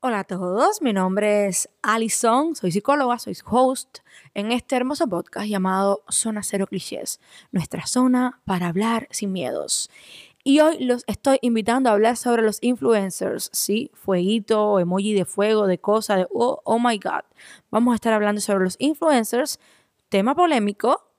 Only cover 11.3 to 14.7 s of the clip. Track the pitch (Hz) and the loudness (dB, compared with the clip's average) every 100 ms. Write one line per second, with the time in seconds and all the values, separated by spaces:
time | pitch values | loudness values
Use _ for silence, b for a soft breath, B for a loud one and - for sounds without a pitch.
11.3 | 269 247 226 214 247 254 208 220 240 247 | 2 2 0 0 2 4 4 4 2 0
12.3 | 233 220 208 240 247 262 226 190 - - | 2 2 0 -2 0 2 2 0 -4 -6
13.3 | - - - - 208 277 _ - 185 180 | -6 -6 -6 -2 -2 -4 _ -2 0 2
14.3 | 226 202 220 214 | 0 0 0 2